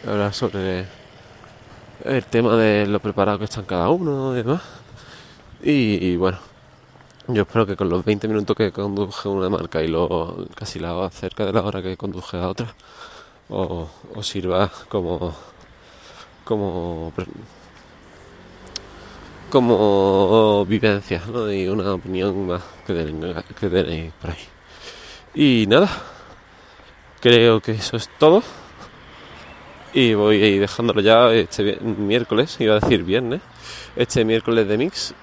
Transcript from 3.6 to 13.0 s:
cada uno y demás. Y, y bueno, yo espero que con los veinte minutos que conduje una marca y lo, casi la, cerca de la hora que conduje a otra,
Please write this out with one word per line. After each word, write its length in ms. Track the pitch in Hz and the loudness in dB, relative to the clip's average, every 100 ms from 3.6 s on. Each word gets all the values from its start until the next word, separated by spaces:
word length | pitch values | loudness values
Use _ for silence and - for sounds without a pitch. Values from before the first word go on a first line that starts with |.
cada 240 | 95 185 87 | -6 -2 0
uno 420 | 175 165 139 135 | 0 -2 -4 -4
y 40 | 123 | -4
demás. 240 | 117 165 - - - - - - - - - - | -2 -4 -6 -20 -20 -20 -20 -20 -20 -20 -20 -6
Y, 460 | - 147 110 98 90 | 0 2 2 0 0
y 100 | 87 | 0
bueno, 220 | 92 90 - - - - _ - - - - | 0 -2 -14 -20 -20 -20 _ -20 -20 -16 -4
yo 160 | 110 | -2
espero 240 | 95 113 101 | 0 0 0
que 80 | |
con 140 | 95 95 | 0 0
los 160 | 90 | 0
veinte 240 | 98 104 110 | 0 -2 0
minutos 280 | 107 98 104 | -2 -2 0
que 140 | 104 | -2
conduje 580 | 92 101 98 98 - 101 | -2 -6 -4 -4 -6 -4
una 200 | 98 92 | -2 -2
marca 340 | 101 85 80 | -2 -2 -4
y 60 | 80 | -2
lo, 580 | 80 87 85 82 87 - | 0 0 -2 -4 -8 -12
casi 240 | - 110 95 | -12 -12 -8
la, 320 | 87 87 95 | -8 -6 -6
cerca 340 | - 95 - | -6 -10 -4
de 80 | 101 | -2
la 100 | 101 | 0
hora 200 | 98 95 | -2 -6
que 140 | 92 92 | -8 -8
conduje 400 | 98 90 - 90 | -10 -10 -10 -6
a 120 | 92 | -6
otra, 240 | 98 113 - - - | -6 -10 -14 -20 -20